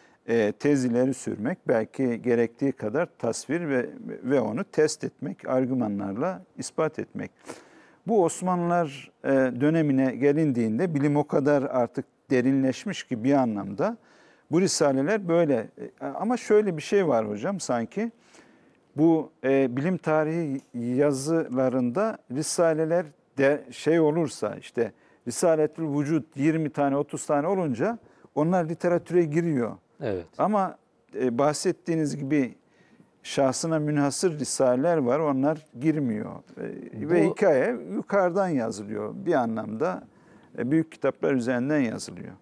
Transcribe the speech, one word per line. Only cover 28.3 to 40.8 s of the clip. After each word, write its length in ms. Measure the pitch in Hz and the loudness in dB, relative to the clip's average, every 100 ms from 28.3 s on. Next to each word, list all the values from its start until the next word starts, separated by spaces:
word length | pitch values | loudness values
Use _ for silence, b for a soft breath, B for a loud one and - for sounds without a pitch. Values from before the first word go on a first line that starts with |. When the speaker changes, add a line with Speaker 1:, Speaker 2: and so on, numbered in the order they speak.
Speaker 1:
onlar 300 | - 156 185 | -2 0 0
literatüre 600 | 160 170 175 170 - 170 | 0 -2 0 0 2 2
giriyor. 480 | 165 151 170 143 113 92 _ - | 2 2 0 0 -2 -6 _ -8
Speaker 2:
Evet. 220 | 139 95 82 - | -6 -4 -6 -2
Speaker 1:
Ama, 380 | 160 214 185 - _ _ _ - | 0 0 -2 -6 _ _ _ -4
e, 180 | 127 117 | -2 2
bahsettiğiniz 800 | 143 147 190 165 - 160 151 147 | 2 2 -2 -2 -4 -2 -2 -4
gibi 380 | 135 147 123 - _ b b b b _ | -2 0 0 -6 _ b b b b _
şahsına 560 | - - 135 127 170 160 | -6 0 0 0 -2 -2
münhasır 600 | 151 147 143 127 190 151 | 0 0 0 0 -2 -2
risaleler 580 | 123 - 131 123 156 165 | -4 0 2 4 2 2
var, 220 | 123 139 | 2 2
onlar 480 | 156 135 139 156 - 120 | 0 2 0 -2 -6 -4
girmiyor. 500 | 156 156 135 107 104 - - - | 0 0 0 -2 -6 -12 -16 -12
E, 60 | - - - - 147 | -12 -12 -14 -10 0
ve 160 | 175 160 | 2 2
Speaker 2:
Bu 40 | |
Speaker 1:
hikaye 460 | - 196 139 175 240 156 | 4 4 4 2 -2 -6
yukarıdan 540 | 208 - 202 180 175 190 | -8 -2 0 2 0 0
yazılıyor 680 | 147 113 101 104 107 107 113 131 | 0 -2 -6 -8 -8 -8 -6 -2
bir 60 | |
anlamda. 680 | 156 117 110 107 110 165 185 - b b b b - | 0 0 -4 -6 -4 -4 -4 -12 b b b b -8
E, 120 | 120 | 0
büyük 220 | 160 | 0